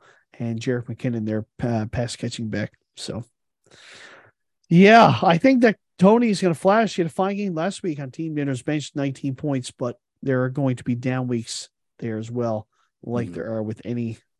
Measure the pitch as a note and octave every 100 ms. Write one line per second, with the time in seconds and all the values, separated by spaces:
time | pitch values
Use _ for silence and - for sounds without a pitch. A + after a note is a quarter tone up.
0 | _ _ _ - A#2 A2+ A#2 B2 A#2+ A2+
1 | C3 A#2 G#2+ A2 G#2+ - B2 A2+ A2 -
2 | A#2 - A#2 - A2+ G#2+ G#2+ _ _ -
3 | - - - _ _ _ _ - - -
4 | - - _ _ _ _ - E3+ G3 A3+
5 | F#3+ A#2 F3+ E3+ C4 C4 A#3 - _ -
6 | F#3 A3+ A#3+ F#3+ F#3 D#3+ F#3+ G#3+ G#3+ -
7 | E3 - F#3+ G3+ G3+ D#3+ F3 F#3+ G3 D3
8 | C#3 - E3 D3 C#3+ C3 - D3+ C#3 D3+
9 | C#3 C3 C#3 C3 D3+ C3+ B2 - B2 -
10 | _ _ C#3 B2+ B2+ B2+ C3+ B2 - A#2+
11 | B2+ B2+ B2+ A#2+ A2+ - - _ _ _
12 | A#2 A2 A2 A#2+ A#2+ G#2+ - _ _ _
13 | - A#2+ A2+ E2+ A2 A2+ G#2+ G#2+ - A#2+
14 | A#2 A2+ _ _